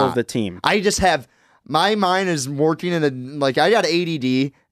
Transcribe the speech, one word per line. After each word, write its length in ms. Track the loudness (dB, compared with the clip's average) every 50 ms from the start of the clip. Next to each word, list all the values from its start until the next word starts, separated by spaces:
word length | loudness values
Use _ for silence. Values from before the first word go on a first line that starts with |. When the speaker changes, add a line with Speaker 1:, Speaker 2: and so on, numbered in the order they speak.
| 0
Speaker 1:
not. 20 | 0
Speaker 2:
of 40 | 0
the 80 | -2 -4
team. 360 | -2 -4 -4 -4 -4 -6 -4 -2
Speaker 1:
I 160 | 0 0 2
just 180 | 0 0 0 2
have, 300 | 2 2 2 0 -2 -10 _ _ _ _ _ _ _
my 300 | -2 0 2 2 2 2
mind 340 | 2 2 2 2 0 0 0
is 200 | -2 -2 -4 -4
working 440 | -2 0 0 0 0 0 -2 -2 0
in 120 | 0 0
a, 60 | 0 0 -2 -8 -10 -6 -2
like, 200 | -2 0 2 2
I 120 | 2 2
got 160 | 2 2 2
A 180 | 0 0 0 0
D 140 | -2 -2 -2
D. 340 | 0 0 2 2 0 -2 -4 _ _ _